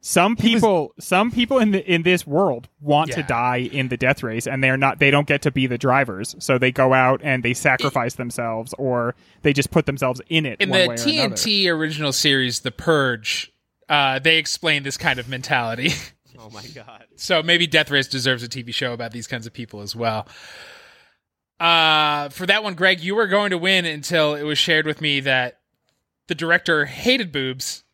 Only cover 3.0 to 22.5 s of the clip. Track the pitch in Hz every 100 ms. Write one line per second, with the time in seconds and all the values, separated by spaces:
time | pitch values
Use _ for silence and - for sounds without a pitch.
3 | 151 127 139 117 123 123 127 143 131 120
4 | 127 139 120 113 117 131 131 131 135 -
5 | 143 143 143 143 151 135 131 120 135 127
6 | 131 95 104 - - 131 127 127 131 131
7 | 127 135 147 131 117 123 151 131 139 135
8 | 120 - 123 117 117 113 117 - 135 123
9 | 117 - _ _ 147 143 139 - 151 139
10 | 131 127 - 165 156 - 196 190 180 -
11 | 294 311 240 - 226 202 190 160 156 151
12 | 151 131 151 139 127 117 131 - - 156
13 | 131 117 107 - - _ _ _ _ 147
14 | 139 135 139 160 151 - 170 147 139 -
15 | 165 127 120 131 135 135 117 117 139 147
16 | - _ _ - 110 110 - - - -
17 | _ _ - 175 160 170 170 156 151 143
18 | 131 135 127 127 117 131 120 117 127 120
19 | 117 117 113 123 113 - 117 104 101 113
20 | 117 110 110 - - - - - - _
21 | _ _ _ _ _ _ 170 165 160 156
22 | 151 147 147 - 185